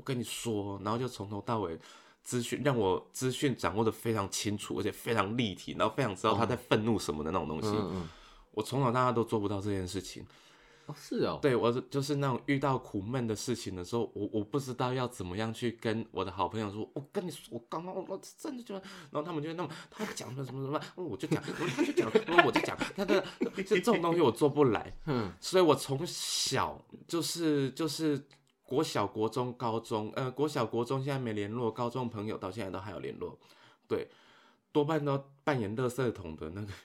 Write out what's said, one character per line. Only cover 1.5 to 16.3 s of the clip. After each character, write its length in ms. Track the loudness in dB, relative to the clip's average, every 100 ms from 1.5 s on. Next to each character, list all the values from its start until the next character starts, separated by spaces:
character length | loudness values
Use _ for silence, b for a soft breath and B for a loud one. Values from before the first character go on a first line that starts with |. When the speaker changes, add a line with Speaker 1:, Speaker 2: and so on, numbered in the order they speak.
| -2
Speaker 1:
尾 180 | -2 -4 B B B B
资 180 | -4 -2
讯， 200 | -2 0 2
让 100 | 4
我 320 | 4 2 -2
资 180 | -4 -2
讯 240 | 2 0 2
掌 220 | 0 2
握 80 | 2
得 60 |
非 200 | 2 0
常 160 | 0 0
清 260 | -2 -2 -2
楚， 220 | -4 -2
而 20 |
且 100 | -2
非 220 | -4 0
常 240 | 2 2 0
立 160 | 0
体， 220 | -2 -6 0
然 100 | 2
后 60 | 2
非 60 |
常 140 | 0 2
知 80 |
道 100 | 2
他 140 | 4 2
在 80 | 0
愤 280 | 2 2
怒 140 | 4 2
什 160 | 0
么 100 | -2
的 60 | 0
那 80 | 0
种 100 | 0
东 140 | 0
西。 60 | 0
Speaker 2:
嗯。 100 | 0
嗯， 140 | 0 -4
嗯。 120 | -6 B B B B
Speaker 1:
我 100 | -6
从 180 | -2 2
小 60 | 2
到 60 |
大 180 | 4 2
都 120 | 2
做 160 | 2 0
不 80 | 0
到 140 | -2
这 80 | -2
件 180 | -2 -2
事 140 | -4
情。 240 | -8 -12 -16 b b b b b -14
Speaker 2:
哦， 80 | -14
是 280 | -6 0 0
哦。 120 | 2
Speaker 1:
对， 120 | 4
我 160 | 4 4
就 320 | 2 -2 -4
是 140 | 0 0
那 120 | 2
种 140 | 0 0
遇 120 | 2
到 200 | 2 0
苦 240 | -2 -6
闷 260 | -2 -2 0
的 80 | -2
事 180 | -2
情 220 | -4 -4 -8
的 80 |
时 100 | -2
候， 160 | -2 -2 -2
我， 140 | -2
我 100 | -2
不 160 | 0 -2
知 160 | -2
道 200 | -2 0
要 120 | 0 -2
怎 200 | -4 -6
么 100 | -2
样 180 | -4
去 160 | -2 -4
跟 360 | -2 -2 -2 -2
我 120 | -4
的 80 | -4